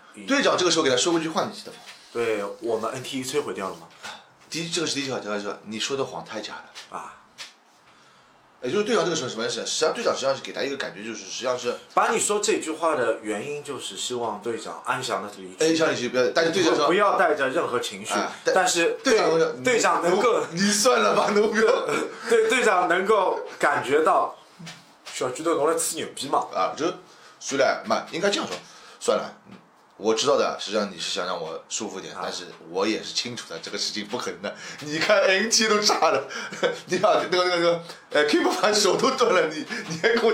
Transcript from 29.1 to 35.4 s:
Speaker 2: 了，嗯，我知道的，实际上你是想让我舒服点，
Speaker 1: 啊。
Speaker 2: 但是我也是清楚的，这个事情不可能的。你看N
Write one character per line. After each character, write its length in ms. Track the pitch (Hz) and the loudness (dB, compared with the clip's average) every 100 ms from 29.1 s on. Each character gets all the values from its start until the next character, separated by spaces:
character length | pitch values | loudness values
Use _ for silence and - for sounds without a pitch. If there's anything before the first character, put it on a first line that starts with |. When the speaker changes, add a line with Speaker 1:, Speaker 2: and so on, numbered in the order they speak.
| 104 | -2
Speaker 2:
了， 160 | - - - | -2 -12 -20
嗯， 80 | - - _ _ - | -20 -20 _ _ -4
我 160 | 101 | -2
知 140 | 110 120 | 0 2
道 100 | 120 | 2
的， 180 | 95 71 | 2 -2
实 100 | - | -4
际 80 | 104 | -4
上 140 | 101 | -4
你 80 | 85 | -6
是 120 | - | -6
想 140 | 98 90 | -4 -4
让 160 | 90 | -6
我 220 | 80 87 - | -8 -10 -8
舒 220 | - - | -6 -6
服 100 | 95 | -8
点， 140 | 82 | -10
Speaker 1:
啊。 60 | 92 | -8
Speaker 2:
但 80 | 85 | -8
是 140 | 85 85 - 80 | -8 -12 -16 -8
我 160 | 90 107 | -2 0
也 160 | 98 | 0
是 100 | 80 | -4
清 240 | - 120 120 | -6 -6 -10
楚 140 | - | -10
的， 80 | - | -12
这 120 | - | -8
个 60 | 101 | -6
事 140 | - | -4
情 140 | 107 101 | -6 -4
不 140 | 120 | -2
可 100 | 117 | -2
能 120 | 87 | -6
的。 120 | 98 - - - | -8 -8 -12 -12
你 180 | 147 156 | -6 -2
看 180 | 147 196 | 4 4
N 280 | 190 190 | 6 4